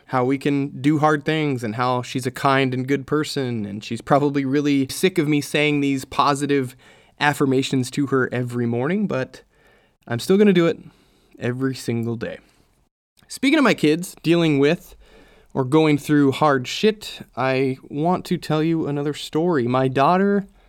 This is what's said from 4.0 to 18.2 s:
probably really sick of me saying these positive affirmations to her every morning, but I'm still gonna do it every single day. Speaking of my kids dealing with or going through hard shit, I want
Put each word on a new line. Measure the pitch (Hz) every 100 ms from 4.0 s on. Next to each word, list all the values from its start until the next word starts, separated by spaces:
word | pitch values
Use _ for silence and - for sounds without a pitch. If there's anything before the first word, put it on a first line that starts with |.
probably | - 143 143 143 135
really | 147 147 139 131
sick | - 185 185
of | 147
me | 147
saying | 139 156 151 147
these | 139 135 -
positive | - 135 139 143 143 127 - - - _ -
affirmations | 147 143 139 131 135 135 123
to | - 135
her | 135 123
every | 120 123 120 117
morning, | 117 135 202 202
but | 131 127 - _ _ _ _ _ _ -
I'm | 117
still | - 196
gonna | 208
do | 175 170
it | - - _ _ _ _ -
every | 117 123 131 127
single | - 117 117 117
day. | 87 80 _ _ _ _ _ _ _ _ -
Speaking | - 269 311
of |
my | 240
kids | 160 151 160 180 -
dealing | 156 170 165 139
with | 143 180 - - - - - _ _
or | 135 127
going | 156 156 143
through | 147 147 139
hard | 131 156 135 123
shit, | - 214 214 - - - -
I | 131 131 135 131 -
want | 143 165 185